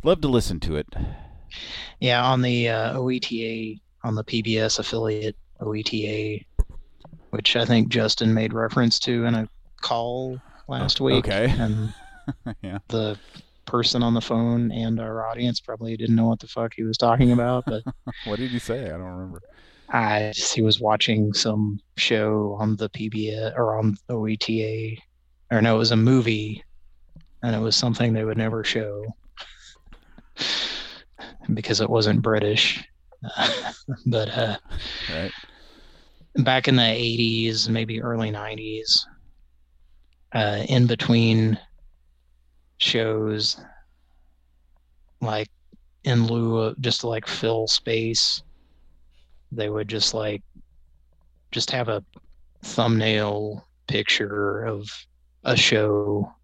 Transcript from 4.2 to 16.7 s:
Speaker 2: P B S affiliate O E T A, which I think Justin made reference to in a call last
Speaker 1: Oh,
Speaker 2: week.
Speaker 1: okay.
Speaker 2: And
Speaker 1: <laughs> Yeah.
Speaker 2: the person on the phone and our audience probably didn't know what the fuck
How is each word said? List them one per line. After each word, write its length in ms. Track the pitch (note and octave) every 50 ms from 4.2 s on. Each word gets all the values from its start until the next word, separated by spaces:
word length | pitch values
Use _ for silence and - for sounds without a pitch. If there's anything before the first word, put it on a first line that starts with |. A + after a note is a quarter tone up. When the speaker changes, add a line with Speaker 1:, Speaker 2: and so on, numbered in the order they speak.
| G#2+
Speaker 2:
P 180 | - - A#2 G#2+
B 160 | A2+ A2+ A2
S 200 | A2 G#2+ - -
affiliate 580 | G#2+ - - A2+ A2+ A2 G#2+ G#2+ G#2+ G#2+ - - - _ - -
O 140 | A2 G#2+ G#2+
E 80 | G#2+ A2
T 240 | - - A2 G#2+ G#2
A, 380 | G#2+ G#2+ G#2+ G#2+ G#2+ G2 - - _ - - - - - - - - - - - - - - -
which 240 | - G#2+ G#2+ - -
I 80 | A#2+ A#2
think 240 | A2+ A#2+ A2+ G#2+ -
Justin 460 | - A#2+ A2 A2 - - A#2 A2 A2
made 180 | A2+ A2 A2 A2
reference 460 | A2+ A2+ A2+ - B2+ B2 A#2 - -
to 240 | - - B2 A#2 A#2
in 80 | A#2 A#2
a 140 | A2+ A2 - - - - - - -
call 600 | - - B2 A#2 A#2 A#2+ A#2+ B2+ C3 C3 B2+ C3 - - - - - -
last 320 | C3+ B2+ C3+ C3+ - -
Speaker 1:
Oh, 40 | C3+
Speaker 2:
week. 220 | C3 C3 C3 B2 -
Speaker 1:
okay. 220 | G2+ G2 A2+ B2+ B2+
Speaker 2:
And 380 | - A#2 G#2+ G#2+ A2 G#2+ A2 - - - - - - - -
Speaker 1:
<laughs> 340 | C3 - _ B2 G#2+ - -
Yeah. 160 | F#2+ F#2 G2 _ _
Speaker 2:
the 300 | - A2+ A2 G#2+ G#2 - - - - - - _ _ _ _
person 360 | - - A#2+ A#2 - - B2 A#2+
on 120 | A#2 A2+
the 60 | A2+
phone 520 | A2 - A#2+ A2+ A#2 A#2 A#2 A#2 A#2+ A2+ -
and 260 | A2+ A2+ A2+ A2+ A2+
our 260 | A2+ A2 A2 A2+ A2 A2+
audience 320 | A2+ A#2 B2 B2 A#2 -
probably 360 | _ - A#2 A2 A#2 A2+ A2+
didn't 200 | A2 A2+ A2+ A2+
know 100 | A2+ A2+
what 140 | A#2 A2 G#2+
the 60 | - -
fuck 260 | - - A#2 A#2